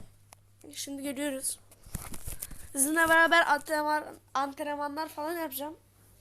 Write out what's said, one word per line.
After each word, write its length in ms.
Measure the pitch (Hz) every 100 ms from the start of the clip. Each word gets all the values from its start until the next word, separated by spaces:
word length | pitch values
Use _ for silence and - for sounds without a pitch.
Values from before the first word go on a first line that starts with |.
| - - - - _ _ -
Şimdi 300 | 285 - 277
geliyoruz. 560 | 277 269 294 269 269 - - - - - - - - - - - -
Sizinle 380 | 277 269 320 330
beraber 440 | 330 330 339 -
antrenman, 500 | 285 - 302 302 302 - - _
antrenmanlar 760 | 269 277 269 294 285 294 285 320
falan 240 | - 302
yapacağım. 440 | 339 320 262 294 330 _ _ - -